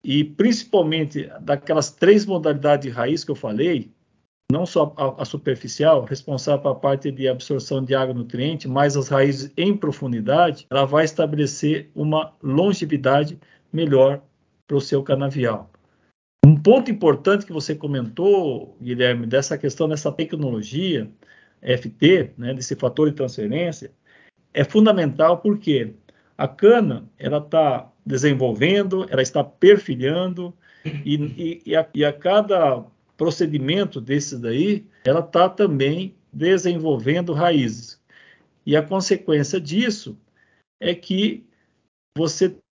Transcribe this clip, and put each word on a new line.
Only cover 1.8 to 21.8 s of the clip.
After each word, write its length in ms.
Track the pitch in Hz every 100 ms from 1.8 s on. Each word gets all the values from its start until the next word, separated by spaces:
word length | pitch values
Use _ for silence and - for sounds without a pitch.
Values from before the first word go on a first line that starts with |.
| -
três 340 | _ 175 208 208
modalidades 640 | 185 156 147 147 143 139
de 60 | 120
raiz 280 | 120 156
que 60 | -
eu 60 | 139
falei, 560 | 117 107 165 151 - _ _ _ _ _ _
não 160 | 147 180
só 280 | 170 147 -
a, 240 | 139 131
a 40 | 143
superficial, 800 | 143 - 127 123 - 151 147 113
responsável 560 | 135 - - - 143
pela 140 | 143 127
parte 360 | 139 139 143
de 160 | 127 131
absorção 560 | 127 - 139 - 135
de 100 | 127
água 220 | 135 131 120
e 20 |
nutriente, 500 | 117 120 143 160 139
mas 280 | 135 143 139
as 140 | 131
raízes 420 | 139 139 139 139 -
em 180 | 185 202
profundidade, 880 | 151 - 135 117 107 151 175 135 -
ela 160 | 135 135
vai 180 | 147
estabelecer 880 | 160 156 151 151 139 - 151 156 -
uma 400 | - 151 156 156 _
longevidade 960 | 143 139 196 190 151 147 131 139 156 - _ _ _
melhor 500 | 156 160 135 135 143 _ _ _ _ _
pro 160 | 139
seu 220 | - 143
canavial. 680 | 139 135 139 139 120 104 - _ _ _ _ _ _ _
Um 160 | 143 151
ponto 300 | 190 262 247
importante 560 | 214 165 135 185 202 208
que 80 |
você 220 | 160 143 151
comentou, 1000 | 147 139 113 120 190 196 160 120 - _
Guilherme, 460 | 123 123 127 120 117
dessa 320 | 131 135 147
questão, 280 | 143 - 156
dessa 240 | 151 151
tecnologia, 960 | 143 156 156 143 113 107 135 190 147 107 _ _ _ _ _
F 280 | - 123